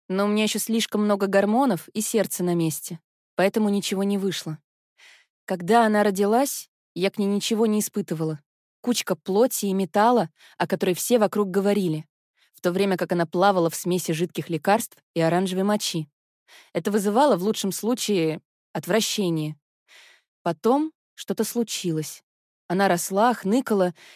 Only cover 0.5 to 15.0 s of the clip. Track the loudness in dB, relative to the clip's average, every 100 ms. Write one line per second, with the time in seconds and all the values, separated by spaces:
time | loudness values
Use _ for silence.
0.5 | -2 -2 -2 -2 0 0 0 2 2 2
1.5 | 2 2 0 -4 -6 -2 0 0 -2 -2
2.5 | 0 0 -4 -8 -14 _ _ _ -2 0
3.5 | 2 0 0 -2 -2 0 0 -2 -4 -8
4.5 | -12 _ _ _ _ -20 -20 _ _ -8
5.5 | -6 2 4 4 4 2 2 2 2 0
6.5 | -4 -12 _ _ -4 -4 -2 -2 -2 -2
7.5 | 0 2 0 -2 -4 -6 -4 -4 -6 _
8.5 | _ _ _ -4 -4 -2 -4 -2 2 2
9.5 | 0 -2 -2 0 2 4 4 0 -6 -20
10.5 | -6 -4 -2 0 -2 0 2 2 0 -2
11.5 | 0 2 2 0 -4 -8 _ _ _ _
12.5 | _ -2 0 0 0 0 0 0 2 4
13.5 | 4 2 -2 -2 -2 -2 -2 -4 -4 -6
14.5 | -4 0 0 -2 _